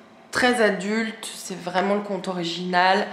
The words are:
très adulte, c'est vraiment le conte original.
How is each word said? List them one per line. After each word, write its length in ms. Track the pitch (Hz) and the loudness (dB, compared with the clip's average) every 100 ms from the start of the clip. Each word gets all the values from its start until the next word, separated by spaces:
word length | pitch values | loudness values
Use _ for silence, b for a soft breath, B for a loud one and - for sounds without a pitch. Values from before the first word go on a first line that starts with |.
| - - - | -20 -20 -6
très 320 | - 247 226 | 2 2 4
adulte, 680 | 208 190 196 220 220 208 - | 2 2 -2 -2 -2 -6 -12
c'est 260 | - - 175 | -12 -12 -10
vraiment 320 | 175 185 196 | -4 0 0
le 80 | 208 | 0
conte 260 | 208 185 185 | -2 -6 -6
original. 800 | 180 170 170 180 180 185 202 - | -4 -4 -4 0 4 4 4 0